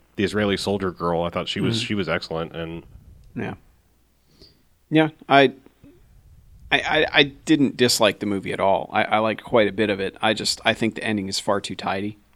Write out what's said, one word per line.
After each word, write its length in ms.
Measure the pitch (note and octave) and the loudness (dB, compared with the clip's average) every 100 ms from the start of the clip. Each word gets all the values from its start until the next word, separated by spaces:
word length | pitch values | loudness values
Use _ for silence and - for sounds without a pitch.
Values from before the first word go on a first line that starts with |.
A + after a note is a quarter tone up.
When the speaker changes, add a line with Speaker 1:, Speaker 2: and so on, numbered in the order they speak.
| _ - | _ -4
Speaker 1:
the 80 | |
Israeli 320 | G2 G#2 G#2 F#2+ | -2 0 0 0
soldier 340 | - G2+ F#2+ | -2 -2 -4
girl, 320 | E2+ E2+ E2+ | -4 -2 -2
I 80 | E2+ | -2
thought 180 | E2+ E2+ | -4 -6
she 120 | - | -4
was, 160 | A#2+ A2+ | -2 -2
Speaker 2:
Mm-hmm. 80 | A2+ | -4
Speaker 1:
she 80 | |
was 140 | G#2 E2 | -4 -2
excellent, 460 | - - E2 E2 | -4 -4 -8 -8
and 280 | E3+ - E3+ - - - - - - | -8 -10 -10 -14 -20 -20 -20 -16 -10
Speaker 2:
Yeah. 180 | - G#2 _ _ _ _ _ _ _ _ - _ _ _ - | -10 -10 _ _ _ _ _ _ _ _ -20 _ _ _ -2
Yeah, 180 | D#3 D#3 - - | 2 2 -2 4
I, 240 | C#3 C#3 - - _ - - _ - - - - - - | 6 6 2 -18 _ -20 -20 _ -20 -20 -20 -20 -16 -2
I, 100 | C#3+ | -2
I, 260 | D3+ D#3 - | 0 0 2
I 100 | D#3 | 4
didn't 540 | C#3+ - - D#3 C3+ - | 2 2 2 4 4 4
dislike 420 | B2 - G#2+ F#2 | 2 4 2 2
the 80 | G#2 | -2
movie 260 | G2 G2+ | -4 -4
at 80 | G2+ | 0
all. 300 | G2 F#2 - | 2 2 0
I, 120 | G#2 | -2
I 140 | - G#2+ | 0 2
liked 240 | A2 G#2+ | 0 -2
quite 260 | - A#2+ G#2 | 0 2 2
a 40 | |
bit 160 | F#2+ G#2 | 2 -2
of 100 | F#2+ | 0
it. 160 | F#2+ - | -4 -2
I 140 | A2 | -2
just, 260 | A2 - - | 0 -2 -2
I 100 | A2+ | -2
think 200 | A2 A2+ - | 0 -2 -2
the 80 | |
ending 240 | A2+ G#2 F#2+ | -4 -4 -4
is 120 | - | -6
far 200 | - G2+ | -2 -2
too 140 | - | -4
tidy. 440 | G2 F#2+ F#2+ G#2 - _ | -8 -6 -6 -6 -10 _